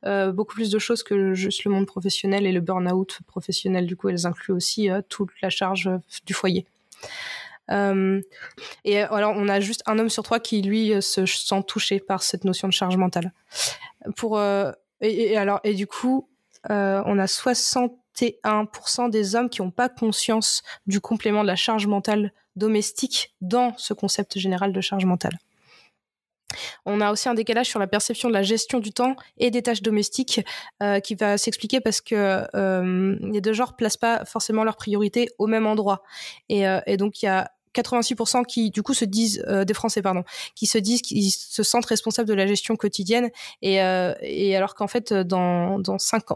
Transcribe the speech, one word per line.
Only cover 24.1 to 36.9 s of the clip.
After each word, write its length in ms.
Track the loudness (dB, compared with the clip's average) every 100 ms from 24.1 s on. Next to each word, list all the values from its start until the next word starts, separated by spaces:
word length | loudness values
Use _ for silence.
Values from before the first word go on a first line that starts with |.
| -2 -4 -2
général 340 | -2 0 0
de 80 | -2
charge 240 | -2 0 2
mentale. 320 | 2 0 -6 _ _ _ -20 _ _ _ _ _ _ -14 -12 -12 -10
On 160 | -2 0
a 120 | 2
aussi 180 | 0 0
un 60 | 0
décalage 320 | 0 0 0
sur 100 | 0
la 80 | 0
perception 420 | 0 0 -2 0
de 40 |
la 80 | 2
gestion 380 | 2 0 0 -2
du 120 | -2
temps 240 | 0 0 0 -8 -2
et 140 | 0
des 100 | 2
tâches 220 | 0 0
domestiques, 600 | 0 0 0 -2 -2 -2 -2 -6 -14 -4
euh, 180 | 0 0
qui 140 | 0
va 240 | -2 2 2
s'expliquer 420 | 0 -4 0 0
parce 220 | 2 -2
que, 460 | 0 2 2 2 -2 -2
euh, 640 | 0 2 2 2 2 0
les 200 | -2 -2
deux 120 | 0
genres 220 | 0 -2 0
placent 220 | -2 0
pas 280 | 0 0 -2
forcément 380 | -6 -2 0
leurs 140 | 0 -2
priorités 520 | -2 0 2 0 -2 0
au 80 | 0
même 220 | 2 2
endroit. 340 | 2 2 0 -4 -16 -16 -14 -2
Et, 180 | 2 2
euh, 120 | 2
et 100 | 0